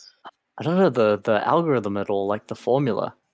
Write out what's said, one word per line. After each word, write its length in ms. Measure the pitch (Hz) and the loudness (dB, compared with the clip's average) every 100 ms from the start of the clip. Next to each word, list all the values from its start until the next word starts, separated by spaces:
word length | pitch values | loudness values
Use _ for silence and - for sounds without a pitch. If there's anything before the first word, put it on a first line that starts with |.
| - _ - - _ - | -20 _ -20 -20 _ -8
I 60 | |
don't 140 | 151 180 | -2 2
know 120 | 185 | 2
the, 300 | 120 107 101 | 4 2 2
the 220 | 117 104 113 | 0 0 2
algorithm 520 | 156 165 127 104 101 | 0 2 0 -2 -4
at 120 | 98 | -2
all, 180 | 101 98 | -2 -2
like, 200 | 107 - | -4 -6
the 80 | 110 | -8
formula. 580 | - 135 131 98 - - _ | 0 0 0 -2 -4 -10 _